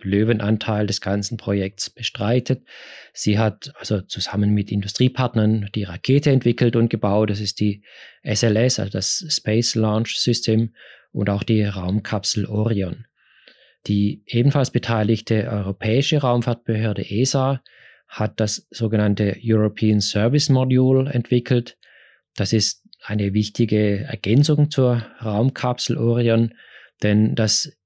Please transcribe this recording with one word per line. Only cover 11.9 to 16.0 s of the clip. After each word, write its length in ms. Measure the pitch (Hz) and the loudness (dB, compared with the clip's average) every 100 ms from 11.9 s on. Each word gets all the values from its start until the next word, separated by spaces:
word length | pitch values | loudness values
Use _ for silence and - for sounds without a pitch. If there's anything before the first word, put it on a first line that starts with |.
| 104 - 104 - 107 98 | -2 -2 -4 -2 -4 -2
Orion. 580 | 107 110 101 90 90 - _ _ _ - _ _ _ - | -2 0 -2 -4 -8 -14 _ _ _ -20 _ _ _ -2
Die 380 | 104 101 - - | 0 0 -4 -4
ebenfalls 460 | 117 135 143 127 | 0 2 2 0
beteiligte 760 | - - 113 107 110 - 110 98 | -2 -2 0 0 0 0 -2 -2
europäische 720 | 104 95 95 110 120 | -4 -4 -4 0 0